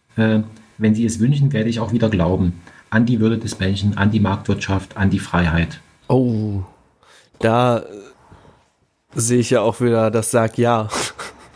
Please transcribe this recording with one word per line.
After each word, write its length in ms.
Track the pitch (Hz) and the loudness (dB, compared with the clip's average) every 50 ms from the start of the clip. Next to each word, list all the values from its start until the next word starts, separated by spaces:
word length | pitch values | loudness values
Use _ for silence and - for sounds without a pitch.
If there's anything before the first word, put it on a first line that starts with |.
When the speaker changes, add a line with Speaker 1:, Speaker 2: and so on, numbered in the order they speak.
| _ _ _ | _ _ _
Speaker 1:
äh, 240 | - 110 110 110 107 107 - - - - _ _ - | 0 2 2 2 0 -2 -4 -12 -20 -20 _ _ 0
„Wenn 160 | 107 107 107 | 2 2 2
Sie 100 | 110 117 | 2 0
es 160 | 107 - 90 | -2 0 0
wünschen, 320 | 110 131 147 143 135 120 | 2 2 2 2 2 2
werde 160 | 110 110 110 117 | 2 0 -2 -2
ich 100 | 117 117 | -2 -4
auch 120 | 95 92 | -4 -2
wieder 160 | 113 117 113 110 | 0 0 2 2
glauben. 520 | 107 90 82 87 92 90 95 87 87 - - - - - - _ | 2 2 2 2 2 2 0 0 -2 -4 -14 -20 -20 -20 -12 _
An 160 | - 113 120 | 0 2 2
die 140 | 120 123 107 | 2 2 2
Würde 180 | 107 110 117 113 | 2 0 0 -2
des 200 | - 107 - - | -4 -8 -6 -4
Menschen, 380 | 95 95 101 95 101 101 - 98 | -2 -2 -2 0 0 -2 0 2
an 120 | 98 107 | 0 2
die 100 | 110 104 | 2 2
Marktwirtschaft, 760 | 101 95 98 - - - 101 - - - 98 95 - - - | 2 0 0 -2 -2 -4 -4 -4 -2 -4 -4 -4 -4 -8 -6
an 140 | - 101 98 | -2 0 0
die 80 | 90 92 | 0 -2
Freiheit.“ 600 | - - - 87 87 82 80 85 85 82 - - - _ _ _ _ - | -4 -2 -2 0 0 2 0 0 -2 -2 -6 -16 -20 _ _ _ _ 0
Speaker 2:
Oh, 540 | 123 135 127 123 113 107 107 107 101 98 92 - - _ _ _ _ _ _ _ - - _ _ _ _ | 0 2 2 0 0 -2 -2 -4 -4 -6 -8 -8 -14 _ _ _ _ _ _ _ -20 -20 _ _ _ _
da, 400 | - 113 113 120 123 123 120 110 | 0 2 2 2 2 2 0 -2
äh, 40 | - - 101 104 101 139 - _ _ _ - - - - _ _ _ _ _ _ _ _ _ _ _ _ - | -4 -8 -16 -20 -20 -20 -20 _ _ _ -20 -20 -20 -20 _ _ _ _ _ _ _ _ _ _ _ _ -6
sehe 240 | 123 113 113 123 123 | -4 0 2 2 2
ich 120 | 113 - | 2 2
ja 100 | 123 113 | 0 2
auch 200 | 101 113 110 - | 2 0 -2 0
wieder, 300 | 123 120 117 113 110 110 | 0 0 2 2 0 0
das 200 | 104 113 107 - | 0 -2 -2 0
sagt 280 | - 117 113 110 - - | 0 0 0 0 0 0
ja. 300 | 117 117 120 110 107 104 - - - - - - - - - - - - - | 0 2 2 0 -2 -4 -6 -6 -6 -8 -10 -12 -16 -16 -16 -20 -20 -20 -16